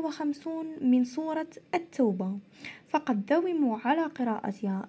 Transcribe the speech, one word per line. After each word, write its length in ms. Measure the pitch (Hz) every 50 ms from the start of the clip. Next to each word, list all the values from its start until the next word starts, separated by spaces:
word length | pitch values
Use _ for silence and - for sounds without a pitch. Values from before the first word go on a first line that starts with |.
| 330
وخمسون 600 | 320 302 - 320 294 285 285 - 330 320 320 320 320 320 -
من 220 | - 254 247 254 247
سورة 440 | 247 - 302 320 320 311 320 320 320 - - - - -
التوبة. 640 | 349 339 - - - 262 220 190 185 190 185 196 202 - - - - - - - - - -
فقد 380 | - 302 302 - 247 202 202
داوموا 520 | - 285 330 349 370 349 320 294 247 220 214 -
على 180 | 240 294 330 330
قراءتها 840 | 302 311 - 247 233 214 - - 208 196 - - 196 190 190 202